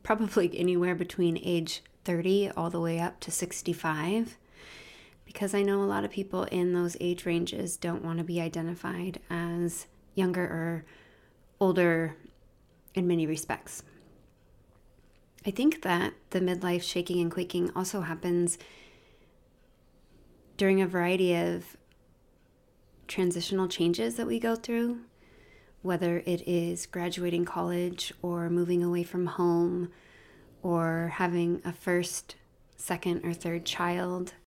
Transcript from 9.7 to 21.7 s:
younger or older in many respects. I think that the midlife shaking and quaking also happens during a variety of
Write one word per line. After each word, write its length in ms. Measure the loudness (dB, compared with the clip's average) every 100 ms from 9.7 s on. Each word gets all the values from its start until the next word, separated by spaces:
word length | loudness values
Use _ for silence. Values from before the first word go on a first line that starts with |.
| -2 -12 -20 -6
younger 300 | 0 2 2
or 420 | -2 -2 -2 -4 -8 -20 -20 -20 -20 _ -20 _
older 560 | 4 6 6 4 0 -6 -20 _ -20 _ _ _ -6
in 140 | 0 2
many 180 | 2
respects. 560 | 2 -2 -4 -8 -8 -16 -16 -20 -20 -20 -20 _ _ -20 -20 -20 -20 -20 -20 _ _ -8
I 60 | -6
think 320 | 2 2 2
that 320 | 0 2 0 -4 -4
the 100 | 0
midlife 440 | 0 0 0 0
shaking 360 | 0 -4 0 0
and 120 | 0
quaking 400 | -2 -2 -2 0
also 260 | -2 -4 -4
happens 580 | -4 -4 0 2 2 -2 -10 -20 -20 -20 -20 -20 -20 _ _ _ _ _ _ _ _ -20 -20 -20 -20
during 240 | 2 4 6
a 60 |
variety 500 | 4 2 2 4 4
of 400 | 4 2 -2 -6